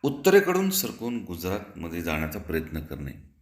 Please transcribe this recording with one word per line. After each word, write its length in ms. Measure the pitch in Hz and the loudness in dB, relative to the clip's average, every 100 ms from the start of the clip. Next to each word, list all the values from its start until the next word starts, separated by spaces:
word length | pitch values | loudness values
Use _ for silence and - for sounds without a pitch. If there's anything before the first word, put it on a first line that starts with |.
उत्तरेकडून 640 | 143 139 190 196 180 185 190 | -2 2 8 8 8 2 2
सरकून 520 | - - - 120 120 | 0 -2 -6 -6 -6
गुजरातमध्ये 760 | 92 85 90 101 - - 82 85 | -6 -6 -2 -4 -6 -10 -6 -4
जाण्याचा 360 | 82 78 78 101 | -2 0 -2 -4
प्रयत्न 420 | - 80 80 78 | -2 -2 -2 -8
करणे 320 | 73 71 69 - - _ | -6 -8 -8 -12 -20 _